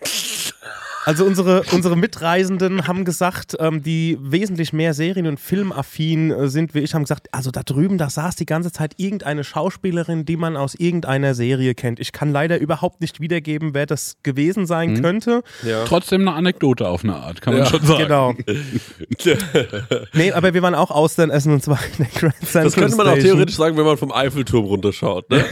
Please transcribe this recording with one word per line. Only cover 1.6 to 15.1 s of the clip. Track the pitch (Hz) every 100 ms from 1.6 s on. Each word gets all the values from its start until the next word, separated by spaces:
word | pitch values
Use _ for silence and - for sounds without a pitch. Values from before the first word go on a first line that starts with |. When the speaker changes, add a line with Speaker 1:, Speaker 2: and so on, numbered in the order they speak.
| -
Speaker 1:
unsere | 180 175 170
Mitreisenden | 170 - 165 180 190 185 185 190 143
haben | 185 180
gesagt, | 165 180 180 - -
ähm, | 160 156
die | 151 160 165 143
wesentlich | 135 170 208 170 156
mehr | 156 165 147
Serien- | 165 190 165
und | 139
Filmaffin, | - 185 196 139 - - 156 160 160
äh, | 123 139
sind | 147 160
wie | 147
ich, | 151 160
haben |
gesagt, | 143 147 -
also | - 127
da | 127
drüben, | - 135 185 190
da | 143
saß | - 175 -
die | 165
ganze | 156 175
Zeit | - 156 -
irgendeine | 190 202 143 147
Schauspielerin, | 131 156 180 - 190 170 165 165 151
die | 165
man | 165 151
aus | 139
irgendeiner | - 170 175 131 135 139 123
Serie | 117 131 131 117
kennt. | 123 113
Ich | 120
kann | - 147
leider | 143 160 170
überhaupt | 151 156 180 -
nicht | - -
wiedergeben, | 160 170 147 151 156 143
wer | 147
das | 147 - -
gewesen | 143 131 156 196 170
sein | 165 165
Speaker 2:
Mhm. | 110
Speaker 1:
könnte. | 160